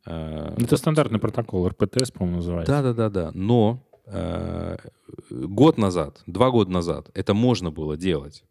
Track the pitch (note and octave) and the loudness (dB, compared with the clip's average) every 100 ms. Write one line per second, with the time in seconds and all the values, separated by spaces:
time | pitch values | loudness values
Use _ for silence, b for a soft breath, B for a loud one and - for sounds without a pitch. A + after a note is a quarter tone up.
0 | - E2 D#2+ D#2 D#2 A2 A#2+ D3 - D#3 | -10 -10 -8 -8 -8 -4 2 2 2 2
1 | C#3+ A2 - - A#2 F#2+ F2+ - G2+ - | 2 0 -2 -4 -2 0 0 0 0 0
2 | B2+ - F2+ F2 F2 F2 E2 C#3+ C3 A#2 | -2 -4 -4 -2 -4 -4 0 0 0 0
3 | A2 G2 E2 F2 G2 A#2+ G#2+ B2+ _ _ | 0 0 -4 -4 2 4 4 2 _ _
4 | - F#2+ E2+ E2+ F2 E2+ F2 F2 - _ | -10 -6 -4 -4 -6 -6 -6 -10 -14 _
5 | - - - - D#2 G2+ D3+ D#3 G2+ F2+ | -20 -20 -12 -8 -6 6 6 6 2 2
6 | D2 - - F#2 B2+ A#2+ F#2 F2+ E2+ D2 | -4 -8 -10 0 4 4 2 0 -2 -4
7 | - - F#2+ G#2 B2 G#2+ F2 D#2 D2+ D2+ | -6 -6 0 2 4 2 -2 -6 -6 -2
8 | F#2 D#2 C#2+ - _ | -2 -2 -4 -20 _